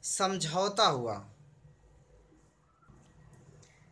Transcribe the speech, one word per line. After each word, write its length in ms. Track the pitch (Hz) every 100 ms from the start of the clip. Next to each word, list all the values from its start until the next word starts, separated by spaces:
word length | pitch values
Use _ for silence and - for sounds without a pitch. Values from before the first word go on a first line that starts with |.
समझौता 840 | - - 190 190 156 175 202 196 202
हुआ। 280 | 135 117 101 101 - - - - - - - - - - - _ _ _ _ _ - - - - - - - - - -